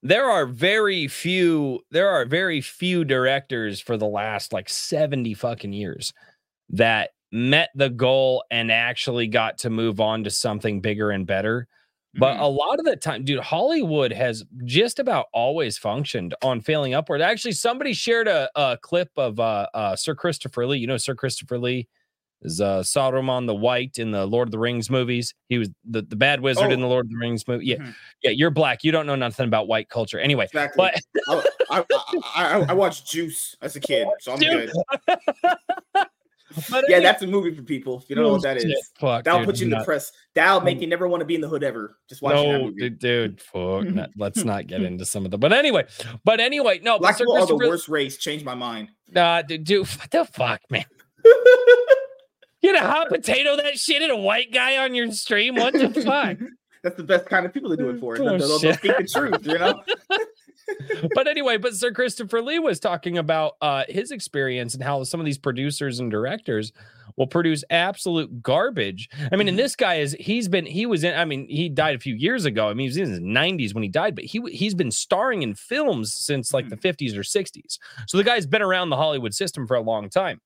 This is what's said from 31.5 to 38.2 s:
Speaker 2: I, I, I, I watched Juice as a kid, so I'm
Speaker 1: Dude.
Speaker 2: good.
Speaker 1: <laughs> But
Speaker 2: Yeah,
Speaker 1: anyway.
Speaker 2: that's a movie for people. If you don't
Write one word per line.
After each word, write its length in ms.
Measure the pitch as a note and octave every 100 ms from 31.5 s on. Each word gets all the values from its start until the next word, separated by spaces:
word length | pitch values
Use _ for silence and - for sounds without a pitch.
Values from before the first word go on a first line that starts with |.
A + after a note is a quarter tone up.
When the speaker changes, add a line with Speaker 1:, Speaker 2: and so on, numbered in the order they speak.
| - -
Speaker 2:
I, 160 | - - C5+ - F4+ B2+
I, 120 | D#3 F3
I, 200 | F3+ D3+
I 40 |
watched 380 | F#3 F#3+ - -
Juice 460 | D#3+ E3+ - - -
as 140 | C3 C#3+
a 60 |
kid, 260 | - C3+ D3 -
so 100 | -
I'm 80 | C3
Speaker 1:
Dude. 320 | D#4 E4+ -
Speaker 2:
good. 460 | E3+ - C#5 - F4 - -
Speaker 1:
<laughs> 600 | F4 F4 _ F#4 _ G4 F#4+ _ _ _ _ D#3 -
But 160 | B3 C4+
Speaker 2:
Yeah, 100 | F3+
Speaker 1:
anyway. 40 |
Speaker 2:
that's 200 | F3 G3
a 40 | F#3
movie 260 | G3+ F3
for 100 | D#3+
people. 360 | A#2+ C3+ C3+ B2+
If 100 | -
you 60 |
don't 80 | C#3